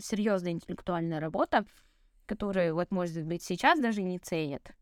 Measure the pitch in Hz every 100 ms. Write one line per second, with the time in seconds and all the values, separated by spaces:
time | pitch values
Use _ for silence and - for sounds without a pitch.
0 | - 208 214 190 175 165 - 277 - 175
1 | 165 156 156 - - 240 202 - _ _
2 | _ _ - 214 202 190 170 160 180 190
3 | 175 165 156 170 - 180 277 330 233 208
4 | 185 180 - 165 151 143 - -